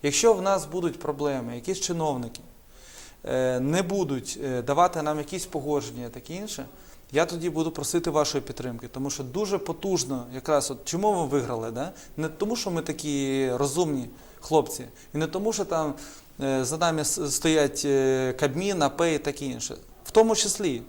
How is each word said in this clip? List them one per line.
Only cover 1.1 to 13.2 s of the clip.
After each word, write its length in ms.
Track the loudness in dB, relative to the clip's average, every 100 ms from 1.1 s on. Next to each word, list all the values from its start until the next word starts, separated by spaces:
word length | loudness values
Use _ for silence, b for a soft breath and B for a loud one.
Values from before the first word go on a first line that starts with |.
| -2 -2 -2 -4 -6
якісь 240 | -4 -4
чиновники, 640 | -2 0 0 0 -4 -10 -18 -20 -20 B B B B B -2
е, 340 | 0 2 2
не 220 | 2 0
будуть, 580 | 0 0 0 -2 -6 -6
е, 180 | -4 -4
давати 400 | 0 4 4 4
нам 160 | -2 -2
якісь 280 | -4 -6 -6
погодження, 640 | -6 0 -2 -2 -10 -10
таке 240 | -12 -12
інше, 320 | -10 -10 -10 -12 B B B -2
я 140 | 0 0
тоді 240 | 0 -4
буду 220 | 0 -2
просити 380 | -2 -2 0 2
вашої 340 | 2 2 0
підтримки, 440 | -4 -8 -8 -8 -10
тому 220 | -6 -6
що 140 | -6
дуже 340 | -6 -4 0 -2
потужно, 680 | -2 -4 0 0 0 -4 -6
якраз 380 | -8 2 2 2
от 140 | -6 -4
чому 280 | 0 2
ми 120 | 2 2
виграли, 460 | 0 0 -4 -4
да? 200 | -6 -8 B B -6
Не 120 | -6
тому, 260 | -2 -2 -2
що 160 | -2
ми 100 | -2
такі 680 | -2 -4 -2 0